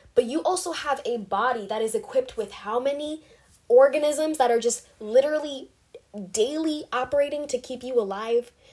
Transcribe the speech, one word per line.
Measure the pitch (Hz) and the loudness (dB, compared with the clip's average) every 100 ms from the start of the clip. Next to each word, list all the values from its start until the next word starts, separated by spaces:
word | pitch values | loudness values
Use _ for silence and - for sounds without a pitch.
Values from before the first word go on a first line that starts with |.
| - | -6
but | - | -2
you | 233 294 | 0 0
also | - 359 349 | 0 -2 -4
have | 320 294 277 | -6 -4 -4
a | - 240 | -2 -4
body | 196 196 240 240 202 | -4 -2 0 -2 -4
that | 214 | -4
is | 220 | -2
equipped | 220 - 262 254 - | -4 -2 -2 -2 -4
with | 202 | -8
how | - 196 240 | -8 -6 -2
many | 269 285 302 311 - _ _ _ - | -2 -2 -6 -8 -14 _ _ _ 6
organisms | 240 269 294 294 294 311 311 | 8 8 6 0 0 0 2
that | 247 | 2
are | 233 | 4
just | 233 226 - - | 2 -2 -8 -14
literally | 214 240 285 302 294 269 - _ _ - _ 208 185 | 2 4 4 2 -4 -10 -14 _ _ -20 _ -14 -6
daily | 214 233 302 320 302 - | 0 0 0 -2 -4 -4
operating | 247 254 285 285 294 285 | -4 0 0 0 -2 -4
to | 247 | -6
keep | - 254 | -6 -10
you | 247 247 | -2 0
alive? | 196 196 226 233 233 _ - | 0 -2 0 0 -2 _ -20